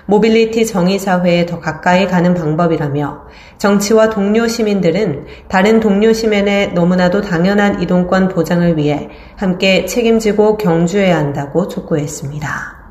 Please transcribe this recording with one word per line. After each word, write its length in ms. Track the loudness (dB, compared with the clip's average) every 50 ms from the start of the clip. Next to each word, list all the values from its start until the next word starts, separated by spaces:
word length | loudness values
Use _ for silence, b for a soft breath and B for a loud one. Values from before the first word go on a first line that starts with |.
| B
모빌리티 580 | B 2 2 4 4 4 2 2 2 2 -2 -2
정의 340 | 0 0 0 0 0 0 0
사회에 460 | 0 0 0 0 2 2 2 2 0
더 160 | -2 -4 -8
가까이 440 | -8 -8 -8 -4 0 2 2 2 2
가는 280 | 2 0 2 2 2 2
방법이라며, 880 | 0 0 -2 0 0 0 0 0 0 -2 -4 -2 -4 -4 -6 -8 -12 -18 B B B B B B B
정치와 500 | 0 0 0 0 2 2 4 4 4 2
동료 400 | 2 0 0 0 2 0 0 0
시민들은 760 | -2 -2 -2 0 0 0 0 0 0 0 -2 -2 -4 -6 B B B B B
다른 320 | B 0 0 2 4 2 4
동료 320 | 4 2 2 4 4 2
시민의 600 | 2 2 0 0 0 0 0 0 0 0 -2 0 0
너무나도 480 | 0 0 2 2 2 2 2 0 0
당연한 600 | -2 -2 -2 0 0 2 2 2 2 0 0 -2
이동권 460 | -2 0 0 0 0 0 0 0 0
보장을 480 | 0 0 -2 -2 0 0 0 2 0 0
위해 320 | 0 0 -2 -2 -4 -6 B B B B B B
함께 480 | B -4 -2 -2 0 2 2 2 2 0
책임지고 720 | -2 -2 0 2 2 2 2 2 0 2 2 2 2 2
경주해야 580 | 0 0 0 2 2 0 0 0 0 2 2 2
한다고 540 | 0 0 -2 -4 -6 -8 -4 -4 -4 -4 -4
촉구했습니다. 1120 | -6 -10 -6 -4 -4 -4 -4 -6 -10 -10 -12 -10 -10 -10 -10 -8 -10 -10 -12 -14 -16 -20 -20 -20